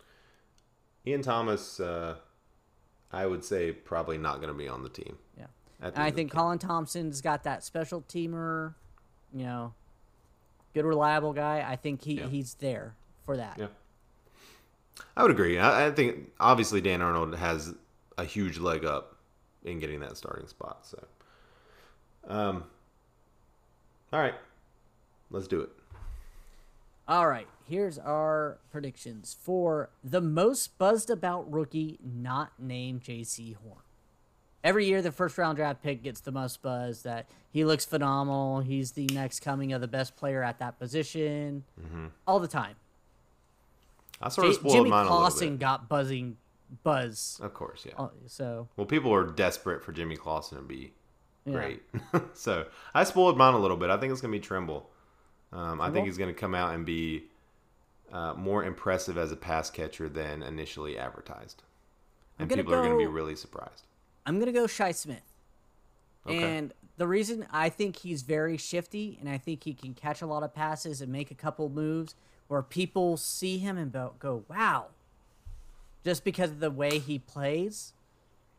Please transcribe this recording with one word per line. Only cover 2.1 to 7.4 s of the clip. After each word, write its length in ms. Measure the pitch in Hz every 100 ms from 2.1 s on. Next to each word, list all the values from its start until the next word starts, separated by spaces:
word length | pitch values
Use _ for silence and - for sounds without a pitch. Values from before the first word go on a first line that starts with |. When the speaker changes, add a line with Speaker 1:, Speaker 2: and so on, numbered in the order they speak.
| 80 - _ _ _ _ _ _ _ _
Speaker 1:
I 140 | 90 95
would 180 | 90
say 280 | - 98 82
probably 440 | 80 - 82 82 80
not 240 | 78 71
gonna 140 | 76
be 140 | 71 71
on 140 | 62
the 60 | 65
team 300 | - - - - -
Speaker 2:
Yeah. 80 | - - _ -
Speaker 1:
at 120 | 90
the 20 | 143
Speaker 2:
And 0 |
I 100 | 151
Speaker 1:
end 20 |
of 40 |
Speaker 2:
think 160 | 151 151
Speaker 1:
the 40 | 160
camp. 80 |
Speaker 2:
Colin 140 | 170 175
Thompson's 640 | 185 165 156 175 160 139
got 220 | 160 143